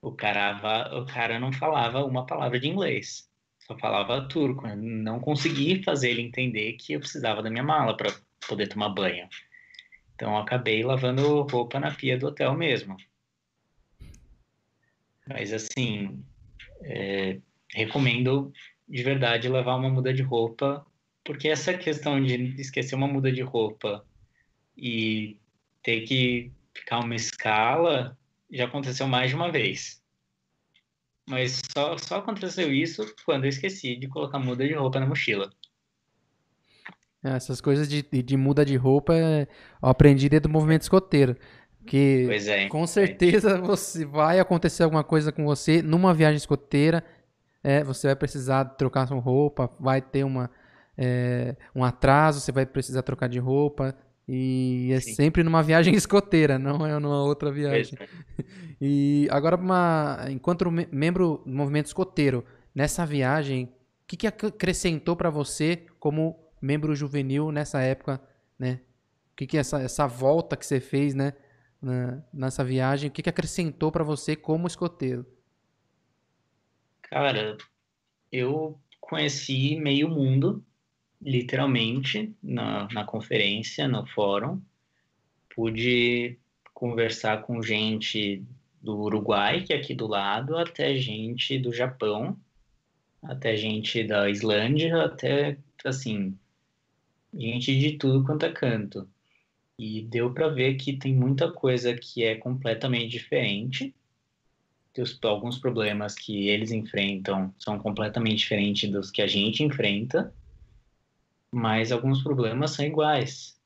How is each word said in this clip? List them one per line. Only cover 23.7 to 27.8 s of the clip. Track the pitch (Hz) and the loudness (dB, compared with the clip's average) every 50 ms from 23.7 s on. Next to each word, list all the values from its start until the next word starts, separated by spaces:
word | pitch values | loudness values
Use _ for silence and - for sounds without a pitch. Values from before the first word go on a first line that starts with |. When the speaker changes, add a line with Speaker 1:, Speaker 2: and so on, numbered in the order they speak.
| 104 _ - 107 101 104 - _ _ _ - _ _ _ _ _ _ _ _ _ _ - | -2 _ -6 -6 -6 -6 -10 _ _ _ -20 _ _ _ _ _ _ _ _ _ _ -10
Speaker 1:
e | 135 123 117 113 110 110 110 107 107 104 104 _ _ _ _ _ _ _ _ _ | -8 -6 -4 -2 -2 -2 -2 -2 -4 -8 -10 _ _ _ _ _ _ _ _ _
ter | _ - 117 113 | _ -2 -2 -2
que | 110 - 135 131 127 123 123 120 120 123 - - _ _ _ | -2 -2 0 2 2 2 0 -2 -6 -8 -18 -20 _ _ _
ficar | - - - 120 117 | -18 -10 -4 -4 -2
uma | 120 117 117 | -2 -2 -4
escala | 113 110 - - - - 113 107 107 110 117 131 156 | -4 -6 -6 -8 -4 -2 0 2 4 4 4 4 4